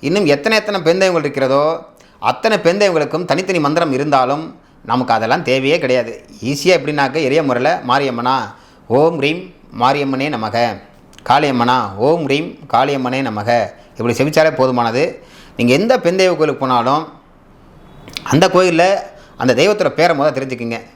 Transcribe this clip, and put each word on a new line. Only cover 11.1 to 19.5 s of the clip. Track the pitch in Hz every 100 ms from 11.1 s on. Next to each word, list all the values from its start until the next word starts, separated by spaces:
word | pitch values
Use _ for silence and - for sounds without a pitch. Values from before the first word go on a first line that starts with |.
| - -
காளியம்மனா, | 135 151 127 120 127 107 98 123
ஓம் | 170 143
ரீம் | 143 170 - 143
காளியம்மனே | 117 139 139 127 131 135
நமக, | 107 104 120 98 - - -
இப்படி | 117 117
செபிச்சாலே | 175 156 156 143
போதுமானது. | 131 127 - 117 170 - - - - -
நீங்க | 120 127
எந்த | 220 254
பெண் | 170 185
தெய்வ | 185 165
கோயிலுக்கு | 156 135
போனாலும் | 131 131 120 147 156 - _ _ _ - - - - - - - -
அந்த | 143 185
கோயில்ல | 185 185 165 180 196 - - - -
அந்த | 123